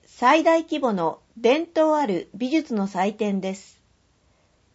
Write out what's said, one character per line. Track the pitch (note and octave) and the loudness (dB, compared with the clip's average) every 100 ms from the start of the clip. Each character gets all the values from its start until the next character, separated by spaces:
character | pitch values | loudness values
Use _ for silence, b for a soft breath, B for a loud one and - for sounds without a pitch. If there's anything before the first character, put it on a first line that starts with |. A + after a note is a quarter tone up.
| _ | _
最 | - B3 D#4 | -2 2 4
大 | D#4+ E4 | 4 2
規 | E4 D#4 | 0 -2
模 | C4+ | -2
の | G3+ E3 - _ - | 0 -2 -4 _ -2
伝 | A#3 C#4 E4+ - | 2 2 0 0
統 | D#4 D4+ | 2 2
あ | C#4 | 0
る | F3 - F#3+ | -4 -6 -8
美 | B3+ | -4
術 | D#4 D4 A3 | -2 -2 -4
の | G3 | -4
祭 | F#3+ F#3+ G3+ | -2 -4 -2
典 | G#3+ G3 | -4 -4
で | F#3+ G3 | -4 -8
す。 | - _ _ _ _ _ _ _ _ _ _ | -14 _ _ _ _ _ _ _ _ _ _